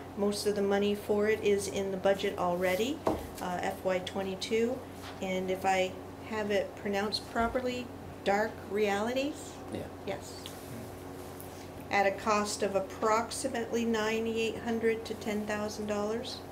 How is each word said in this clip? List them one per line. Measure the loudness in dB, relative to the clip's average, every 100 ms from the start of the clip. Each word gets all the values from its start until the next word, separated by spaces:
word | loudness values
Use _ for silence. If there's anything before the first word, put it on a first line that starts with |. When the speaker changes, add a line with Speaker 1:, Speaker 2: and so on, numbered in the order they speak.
| -10 0
Speaker 1:
Most | 2 2 2
of | 2
the |
money | 4 4 4
for | 2 2 4 4
it | 4
is | 4 4 2
in | -2 -2
the | 2
budget | 4 4 2 2
already, | 2 2 2 4 2 2 0
uh, | 0 -4 -6 -4 -2
F | -2 0
Y | 0 0 0
twenty-two. | -2 -2 -4 0 2 2 0 -6 -10 -10 -6
And | -2 0 0
if | 2 4
I | 4 2 -2 -10 -12 -6
have | -4 2
it | 2 2 -4
pronounced | -2 0 0 -2 -2
properly, | 0 2 2 0 -2 -6 -10 -12 -2
Dark | 2 2 2 -2 -4
Realities? | 2 2 2 2 0 0 -4 -10 -10 -8
Speaker 2:
Yeah. | -6 -6 -8 -6
Speaker 1:
Yes. | -6 -8 -10 -10 -12 -10 -10 -10 -12 -12 -12 -12 -12 -12 -12 -12 -12 0
At | 4 4
a |
cost | 4 2 4 2 0
of | 2 2
approximately | -2 0 4 4 2 -4 -2 -2 -2 0 2
ninety-eight | 2 2 0 0 0 0 -2
hundred | -2 2 2 0 -4
to | -6
ten | -2 -2 -2
thousand | -2 -2 -4 -2
dollars. | -2 0 -2 -4 -8 -10